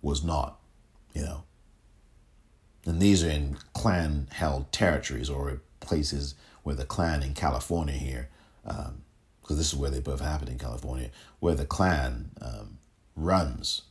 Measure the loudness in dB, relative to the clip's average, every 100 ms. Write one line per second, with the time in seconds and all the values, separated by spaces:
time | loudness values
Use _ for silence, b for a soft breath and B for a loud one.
0 | 0 0 2 0 0 -6 -20 -20 _ -20
1 | -12 -6 -6 -8 -12 _ -20 -20 -20 -20
2 | -20 -20 _ -20 _ _ _ -8 -2 6
3 | 8 8 6 2 0 -4 -8 0 2 2
4 | 2 0 -2 -2 0 0 -4 2 2 2
5 | -2 -6 -4 -4 -4 -6 -10 -20 -2 0
6 | 0 -2 -6 -10 B B -6 -4 -4 0
7 | 2 2 -2 -2 0 0 -2 -2 0 -2
8 | -4 -4 -8 b b b -10 -8 -8 -10
9 | -16 _ _ _ -2 0 0 0 0 -2
10 | -2 -2 -2 -2 -4 -6 -6 -6 -6 -6
11 | -8 B B B 2 2 0 2 4 4
12 | 0 -4 -8 -12 -12 -10 -12 -16 _ _
13 | _ -4 4 4 4 -2 -4 -4 -6